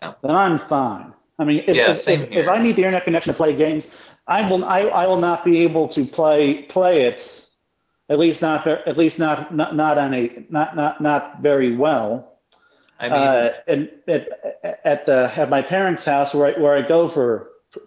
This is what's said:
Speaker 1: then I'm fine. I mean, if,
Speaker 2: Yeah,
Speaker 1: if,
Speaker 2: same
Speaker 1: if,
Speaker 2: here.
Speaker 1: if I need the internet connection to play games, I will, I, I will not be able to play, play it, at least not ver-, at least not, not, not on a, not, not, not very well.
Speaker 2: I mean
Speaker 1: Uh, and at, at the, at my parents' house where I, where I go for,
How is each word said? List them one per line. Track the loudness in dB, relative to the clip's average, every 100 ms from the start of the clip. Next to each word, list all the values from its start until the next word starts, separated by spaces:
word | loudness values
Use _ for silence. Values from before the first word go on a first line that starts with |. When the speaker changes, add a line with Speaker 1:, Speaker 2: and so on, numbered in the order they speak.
| -10 -8
Speaker 1:
then | -2
I'm | 0 2 0
fine. | -2 -2 -2 -6 -14 -20 _ -4
I |
mean, | -2 0 2
if, | 2
Speaker 2:
Yeah, | 2
Speaker 1:
if, | 2
Speaker 2:
same | 0 -2
Speaker 1:
if, | 0
Speaker 2:
here. | -2
Speaker 1:
if | 0
I | 2
need | 2 2
the |
internet | 0 0
connection | -2 -2 -2
to | 0
play | 0
games, | 2 0 -2 -8 -20 -20 _ -4
I | -2 0
will, | -2
I, | 0 0
I | 0 0 0
will | 0
not | 0 0
be | 2 2
able | 2 2 -2
to | -2
play, | -4 0 2 4 2 0
play | -4 0 2 4
it, | 2 -2 -12 -20 _ _ _ _ _ _ -2
at | 2
least | 2 2
not | -2 0
ver-, | -2 -2 -2
at | 0
least | 0 2
not, | -2 -2 -4
not, | -4 -2
not | 0 0 0
on | 0
a, | -2 -4 -6 -6
not, | -4 -4 -2
not, | -4 -2
not | -2 -2 -4 -4
very | 0 2 2 0
well. | 0 0 -2 -6 -10 _ _ _ _ _ _ _
Speaker 2:
I | -4
mean | 0
Speaker 1:
Uh, | 2 2 0 -2 -4
and | -4 -4 -10 -4
at, | -4 -4 -10 -12 -10 -10 -4
at | -2 0 2
the, | 2 2 -2
at | 0
my | 0
parents' | 0 -2 -2 -2
house | -2 0 0
where | 2 0
I, | 2
where | 2 2
I | 2
go | 2 2
for, | 0 0 -2 -6 -20 _ -20